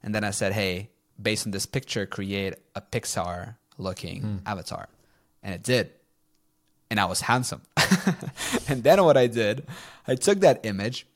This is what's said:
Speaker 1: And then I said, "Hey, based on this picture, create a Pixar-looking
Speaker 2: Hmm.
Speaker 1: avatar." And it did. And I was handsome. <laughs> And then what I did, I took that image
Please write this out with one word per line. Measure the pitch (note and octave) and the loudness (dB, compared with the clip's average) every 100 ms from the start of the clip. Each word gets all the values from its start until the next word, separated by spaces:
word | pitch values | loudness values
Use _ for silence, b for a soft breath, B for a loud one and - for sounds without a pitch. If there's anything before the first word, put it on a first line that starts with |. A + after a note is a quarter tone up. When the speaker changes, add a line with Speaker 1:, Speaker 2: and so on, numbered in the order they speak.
Speaker 1:
And | - | -4
then | G#2+ | -4
I | G#2 | -2
said, | G2 G2+ | -2 -2
"Hey, | G2+ G2 F2+ G#2+ _ _ - | 0 -2 -4 -10 _ _ -6
based | G#2+ G#2+ A2 | -4 -2 -4
on | |
this | F#2+ - | -6 -6
picture, | C#3 - A2+ F#2+ | -6 -4 -6 -6
create | - G2 G2 G2 - _ | -6 -4 -4 -4 -8 _
a | G2+ | -16
Pixar-looking | - A#2+ - - F2 F2 G#2 A#2 _ - F#2 F#2 E2+ F#2+ | -8 -8 -4 -4 -4 -6 -10 -16 _ -8 -8 -8 -10 -8
Speaker 2:
Hmm. | G#2+ G2 G#2 | -6 -6 -6
Speaker 1:
avatar." | G2 D#2 - - _ _ _ _ _ | -8 -8 -12 -14 _ _ _ _ _
And | G2+ | -10
it | F2 | -8
did. | - B2 - _ _ _ _ _ _ _ _ _ _ | 0 0 0 _ _ _ _ _ _ _ _ _ _
And | G#2+ | 0
I | |
was | F#2 F2+ | 0 0
handsome. | - B2 B2+ - _ - | 0 0 0 -8 _ 0
<laughs> | - F#3+ - D#3 - - - - - | 2 2 2 -2 -8 -8 -6 -4 -2
And | C3+ | 2
then | A#2 F#3+ | 6 8
what | E3+ C#3 | 8 6
I | B2 | 6
did, | A#2 G#2+ C3 - B B B - | 2 0 -2 -8 B B B -4
I | |
took | B2+ - G3+ | 0 2 6
that | F#3 B2+ | 6 6
image | A2+ G2 G#2+ C3 - | 0 -2 -4 -6 -14